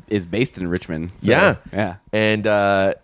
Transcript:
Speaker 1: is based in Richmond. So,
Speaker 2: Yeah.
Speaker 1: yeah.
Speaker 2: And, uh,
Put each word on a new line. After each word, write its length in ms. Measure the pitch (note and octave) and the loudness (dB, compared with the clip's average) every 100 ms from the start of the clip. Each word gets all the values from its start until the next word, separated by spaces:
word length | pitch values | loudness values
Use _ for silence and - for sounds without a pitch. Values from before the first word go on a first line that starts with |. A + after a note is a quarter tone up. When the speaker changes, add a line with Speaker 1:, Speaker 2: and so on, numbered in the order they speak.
| - | -4
Speaker 1:
is 160 | G#2 | -4
based 320 | E2+ F#2+ C3 - | -2 -4 -4 -4
in 100 | F2 | -4
Richmond. 420 | F2+ - D#2+ E2+ - | -4 -4 -8 -8 -4
So, 120 | G2 | 2
Speaker 2:
Yeah. 260 | C3 F#3+ B2+ - | 4 4 0 -6
Speaker 1:
yeah. 260 | F#2+ G#2 F2+ - | -6 -4 -6 -6
Speaker 2:
And, 320 | G#2+ G#2+ G#2+ G#2+ | 0 0 0 2
uh, 480 | G#2 G2+ G2+ F#2+ - | 2 2 2 2 -2